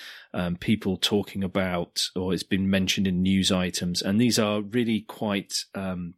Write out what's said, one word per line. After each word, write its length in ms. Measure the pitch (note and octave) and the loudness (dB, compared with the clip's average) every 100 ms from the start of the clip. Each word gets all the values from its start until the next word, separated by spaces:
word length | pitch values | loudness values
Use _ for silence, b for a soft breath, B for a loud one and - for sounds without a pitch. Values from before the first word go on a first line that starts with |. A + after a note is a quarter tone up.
| B B B | B B B
um, 220 | F#2 F2+ | -4 -2
people 420 | F2 - G#2+ G2 F2+ | -2 0 0 0 0
talking 460 | - G#2 F#2+ G2 | 2 0 0 -4
about, 640 | F#2+ G2 F#2 F2 F2 - - | -2 0 0 -2 -2 -4 -4
or 180 | F#2 F#2 | -2 0
it's 120 | F2 | -2
been 260 | - F#2+ F#2+ | 0 0 2
mentioned 380 | G2 F#2 - F#2+ | 2 2 2 2
in 140 | F2+ | 2
news 280 | F#2 G2 F2+ | 4 4 4
items, 500 | F#2 F2+ - F2+ F2 | 2 0 -2 -4 -2
and 200 | G2+ G#2 | 0 2
these 180 | B2 A2+ | 4 4
are 220 | G#2 G#2+ | 2 0
really 380 | G2+ A#2+ A#2 G#2+ | -2 -2 0 0
quite, 640 | - - A2 G2 - - - | -4 -6 -2 -2 -2 -8 -8
um, 400 | G2+ F#2+ F2+ F2 | -6 -6 -6 -8